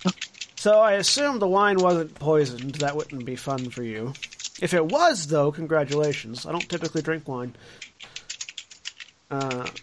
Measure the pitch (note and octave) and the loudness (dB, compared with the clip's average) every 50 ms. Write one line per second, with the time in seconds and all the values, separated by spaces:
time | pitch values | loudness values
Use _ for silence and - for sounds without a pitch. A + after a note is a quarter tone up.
0 | - F#3 - - - - _ - - - - - - G#3 G#3+ G#3+ A3 G#3+ G3 G3+ | -4 -4 -2 -4 -10 -16 _ -16 -18 -16 -12 -2 4 6 6 8 8 6 4 4
1 | F#3+ - - C4+ C#4+ C#4+ C4+ A3+ G3+ F#3 F#3 G3 G#3 G#3 G3 F#3 F#3 F3+ F3 E3 | 2 2 2 2 2 0 2 2 2 2 4 4 4 6 4 4 4 4 4 4
2 | D#3+ D3+ - - D3 D3+ D#3 D3+ D3 B2+ B2 A#2 B2+ C#3 C3+ D3 D3 C#3+ C#3+ D3+ | 0 -2 -8 -4 0 4 4 4 4 2 0 -8 -8 -8 -4 -2 -2 -2 -2 -4
3 | D#3 - C#3+ C3 A#2+ C3 B2+ - - D3 C#3 C3 B2+ B2 - B2+ A#2+ A2+ A2 G#2+ | -6 -6 -8 -10 -8 -8 -8 -8 -6 -6 -4 -4 -4 -8 -8 -8 -8 -6 -6 -6
4 | A2+ B2+ C#3 - - - - - - - - - F#3 D#3+ F3+ E3+ D#3+ D#3+ A#3+ D4+ | -6 -8 -8 -10 -14 -16 -14 -12 -12 -12 -8 -4 -2 0 2 2 2 2 2 4
5 | F4 E4+ C#4+ F#3+ D#3 C#3+ D#3+ D3+ C#3+ D3 D3 E3 E3 D3+ D#3+ D#3 C#3+ B2+ C#3+ D3 | 4 4 2 2 -2 0 2 2 2 2 0 -2 -4 0 0 0 2 2 0 0
6 | D3+ D3 C#3+ - - A2 A#2 B2+ - D#3 D#3+ F3 F3 - F3 E3 E3 D#3 - D#3+ | 2 0 0 -4 -6 -10 -12 -12 -10 -6 -6 -6 -4 -4 -6 -4 -4 -4 -4 -4
7 | D3 D#3 D#3+ D#3 D3+ D3 C3 B2 B2 B2 B2 - - - - - - - _ _ | -2 -2 -4 -4 -4 -8 -8 -6 -6 -8 -10 -14 -20 -20 -20 -20 -20 -20 _ _
8 | - - - - - - - - - - - - - _ - - - - - - | -20 -18 -18 -18 -14 -14 -14 -14 -14 -14 -14 -16 -18 _ -20 -16 -16 -16 -16 -16
9 | - - _ _ _ - C#3 C#3 C3+ C3+ B2+ B2 B2 B2+ - - | -20 -20 _ _ _ -8 -6 -6 -4 -4 -4 -6 -6 -8 -12 -12